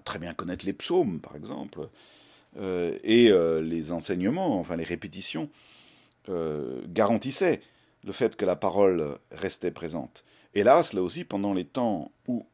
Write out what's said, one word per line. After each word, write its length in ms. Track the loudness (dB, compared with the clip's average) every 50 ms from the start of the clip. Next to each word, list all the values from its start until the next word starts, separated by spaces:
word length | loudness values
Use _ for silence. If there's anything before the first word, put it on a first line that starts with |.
| -10
très 120 | -10 -10 -8
bien 160 | -10 -10 -10
connaître 320 | -10 -8 -8 -8 -6 -6
les 80 | -8 -8
psaumes, 460 | -6 -4 -2 0 0 0 0 -2 -6
par 160 | -10 -14 -16
exemple, 540 | -16 -14 -12 -12 -12 -12 -12 -12 -14 -14 -14 -16 _ -20 -20 -20 -20 _ _ -20 _ _ _ -14 -10
euh, 400 | -6 -4 -2 -2 -2 -2 -4 -4 2
et, 260 | 4 8 8 10 10
euh, 300 | 8 8 6 4 2 2
les 300 | 0 -2 -2 -4 -4 -4
enseignements, 680 | -6 -6 -4 -4 -4 -2 0 0 0 0 0 -2 -2 -2
enfin 180 | -2 -4 -6 -6
les 80 | -6
répétitions, 640 | -6 -6 -8 -8 -10 -12 -12 -12 -10 -8 -8 -8 -10 -12 _ _ _ -20 -20 _ _ _ _ _ _ _ _ _ -6
euh, 520 | -4 -4 -4 -4 -4 -4 -6 -6 -8 -8 -10 -4
garantissaient 720 | 0 2 2 4 2 2 0 -4 -4 0 0 2 0 0 -4 _ _ _ _ _ _ _ -14
le 80 | -12 -4
fait 240 | 0 0 0 0 0
que 80 | 0
la 100 | 0 0
parole 640 | 0 0 0 4 6 6 6 6 4 0 -2 -6 -10 _ -18
restait 400 | -10 -8 -6 -6 -6 -4 -6 -6
présente. 520 | -6 -6 -8 -8 -8 -8 -10 -12 _ -20 _ _ _ _ _ _ 0
Hélas, 380 | 4 6 8 8 6 6 2 0
là 100 | -2 -2
aussi, 220 | -2 -2 -6 -8
pendant 280 | -6 -4 -4 -2 -2 -2
les 120 | -2 -4
temps 460 | -6 -4 -2 -2 -2 -2 -4 -6 -10 _ _ _ -6
où 200 | -6 -6 -6 _